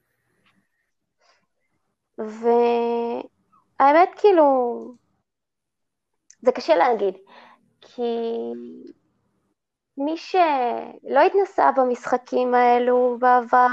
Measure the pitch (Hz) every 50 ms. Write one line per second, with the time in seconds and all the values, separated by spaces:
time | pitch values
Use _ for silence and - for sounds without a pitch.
0 | _ _ _ _ _ _ _ _ _ _ _ _ _ _ _ _ _ _ _ _
1 | _ _ _ _ _ _ _ _ _ _ _ _ _ _ _ _ _ _ _ _
2 | _ _ _ - 220 214 214 220 233 233 233 240 240 233 240 233 233 233 233 233
3 | 233 233 240 247 - - _ _ _ _ _ _ _ _ _ - 269 277 294 330
4 | 370 370 - - - 415 370 330 302 277 269 254 247 240 233 233 226 240 247 _
5 | _ _ _ _ _ _ _ _ _ _ _ _ _ _ _ _ _ _ _ _
6 | _ _ _ _ _ _ _ _ - 247 240 254 - - 311 170 - 247 233 202
7 | 208 190 185 - - _ - - - - _ _ _ _ _ _ - - - 247
8 | 240 233 233 233 226 226 233 233 233 233 240 240 240 240 247 254 262 - - _
9 | _ _ _ _ _ _ _ _ _ _ _ _ _ _ _ _ _ _ - 277
10 | 277 302 330 330 - - - 370 339 311 285 262 247 233 226 226 - - - -
11 | - - 240 277 320 370 381 403 381 359 - - 277 277 233 269 254 254 240 -
12 | - - 262 247 - - 262 247 254 247 247 247 247 240 240 247 247 247 247 247
13 | 247 247 240 233 254 247 247 247 233 233 254 247 247 247